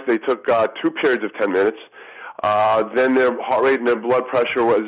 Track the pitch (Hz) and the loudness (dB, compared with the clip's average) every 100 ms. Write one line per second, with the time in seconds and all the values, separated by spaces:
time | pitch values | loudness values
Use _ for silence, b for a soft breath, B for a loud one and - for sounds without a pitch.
0 | 131 113 - 123 - 117 110 - 110 107 | 0 -2 0 -4 0 0 0 -2 -4 -2
1 | 147 120 104 - 101 92 101 - - B | 0 0 -2 -4 -2 2 0 -2 -12 B
2 | B B B B 104 107 107 110 107 113 | B B B B -2 2 2 2 0 0
3 | 131 131 127 117 107 127 131 135 120 113 | 2 4 2 0 -2 0 2 2 0 0
4 | 117 127 123 127 120 131 117 104 | 0 0 0 -2 -2 0 2 2